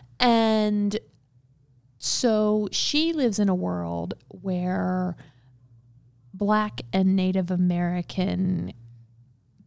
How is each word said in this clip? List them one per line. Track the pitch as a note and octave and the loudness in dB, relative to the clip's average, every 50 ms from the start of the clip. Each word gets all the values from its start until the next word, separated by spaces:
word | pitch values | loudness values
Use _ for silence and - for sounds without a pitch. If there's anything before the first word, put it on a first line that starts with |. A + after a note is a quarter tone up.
| - - - - | -20 -18 -4 0
And | B3+ A#3+ A#3 A3+ A3+ A3 A3 G#3+ G#3+ G#3+ G#3 G#3 G3+ G3+ G3+ G#3+ - _ _ _ _ _ _ _ _ _ _ _ _ _ _ _ _ _ _ | 2 4 4 4 4 2 2 2 2 0 0 0 0 -2 -2 -4 -8 _ _ _ _ _ _ _ _ _ _ _ _ _ _ _ _ _ _
so | - - - - - - A#3 A3 G#3+ G#3+ G#3 G#3+ G#3+ G#3 G3 | -10 -6 -4 -2 0 0 2 2 2 2 2 2 2 0 -2
she | - - - - C#4+ D4+ D#4+ E4 E4 | -4 -4 -2 0 0 0 0 0 0
lives | D#4 C4 A#3 F#3+ G3+ | 0 0 0 2 2
in | G#3 | 2
a | G3 F#3 | 2 2
world | F3+ F3+ F3+ F3+ F3 E3+ E3+ E3+ E3+ E3+ F3+ - - _ | 0 0 -2 -2 -4 -4 -4 -4 -4 -6 -6 -8 -10 _
where | - - F#3 F#3 F#3+ F3+ F3+ F3+ F3+ F3+ F#3+ F#3 F#3 F#3 F#3 F3+ F3+ F3 - - - - _ _ _ _ _ _ - - - _ - - - - _ _ _ _ - - | -20 -18 -10 -6 -6 -4 -2 -2 -2 -2 -2 -2 0 0 0 -2 -2 -4 -8 -12 -20 -20 _ _ _ _ _ _ -20 -20 -20 _ -20 -20 -20 -20 _ _ _ _ -14 -8
Black | F#3 G3+ G3 G#3+ G#3+ G#3+ G#3+ - - - - | -4 0 0 2 2 0 -2 -6 -10 -8 -2
and | - F#3+ F#3+ F#3+ F#3+ | 0 2 4 4 4
Native | F#3+ F#3 F#3 F#3 F#3+ F3+ E3+ | 4 2 2 2 0 0 0
American | F#3 F3+ F3+ F3+ F3 F3 F3 F3 F3 F3+ F3 - - F#3+ F#3 G3 F3+ F3+ F#3+ F#3 F#3 E3 F3 F#3 - - - - - - - - _ - - _ _ _ _ _ _ _ - | 0 2 2 2 2 2 0 0 -2 -2 -4 -4 -4 -2 -2 0 0 0 0 0 -2 -2 -4 -6 -10 -14 -18 -20 -20 -20 -20 -20 _ -20 -20 _ _ _ _ _ _ _ -20